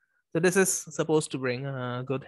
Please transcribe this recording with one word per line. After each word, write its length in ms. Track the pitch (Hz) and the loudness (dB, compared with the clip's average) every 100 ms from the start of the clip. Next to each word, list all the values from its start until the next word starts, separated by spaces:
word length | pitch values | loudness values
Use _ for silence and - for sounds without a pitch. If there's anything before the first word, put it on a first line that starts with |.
| _ _ _ | _ _ _
So 80 | 165 | 0
this 160 | 180 190 | 4 4
is 140 | 185 | 4
supposed 600 | - - - 160 156 - | 2 -6 -4 2 2 2
to 60 | 139 | -4
bring, 280 | 127 123 139 | -2 -2 -4
uh, 360 | 135 123 123 127 | -4 -4 -4 -4
good 180 | 131 | -4